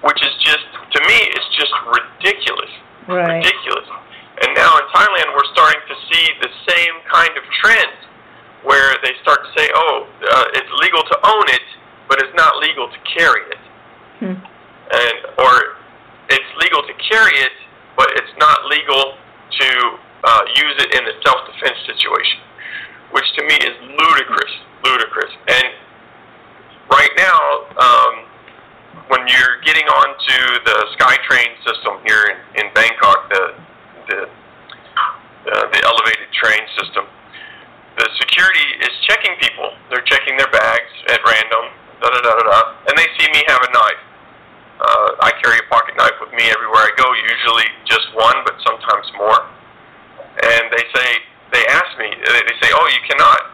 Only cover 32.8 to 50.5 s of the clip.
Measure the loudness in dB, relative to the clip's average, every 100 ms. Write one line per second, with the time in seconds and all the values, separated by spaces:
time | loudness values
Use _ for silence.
32.8 | 0 2 4 4 2 -4 -4 -8 -20 -20
33.8 | -20 -20 -12 -10 -10 -18 -20 -20 -20 -20
34.8 | -10 -6 -6 -6 -20 -14 -6 -4 -2 0
35.8 | 0 0 -2 -4 -6 -4 0 -2 -4 -10
36.8 | -8 -8 -10 -20 -20 -20 -20 -20 -20 -20
37.8 | -18 -6 -4 -4 -2 0 2 2 -2 -4
38.8 | -6 -4 -2 -2 -2 -4 -6 -4 -12 -12
39.8 | -8 -6 -2 -2 -2 -2 0 2 2 -2
40.8 | -6 -12 -4 0 2 0 0 -2 -4 -16
41.8 | -20 -4 -2 0 2 2 4 4 2 -4
42.8 | -2 0 0 0 0 2 2 2 2 2
43.8 | 2 -2 -12 -20 -20 -20 -20 -20 -20 -6
44.8 | 0 0 0 0 -2 0 0 0 2 0
45.8 | 0 0 -2 -2 -10 -2 0 0 2 4
46.8 | 4 2 0 2 -2 -2 0 0 -2 -4
47.8 | -2 -2 -2 2 2 2 -2 -2 -4 -4
48.8 | -2 -2 -4 -4 2 2 0 -20 -20 -20
49.8 | -20 -20 -20 -20 -14 -2 2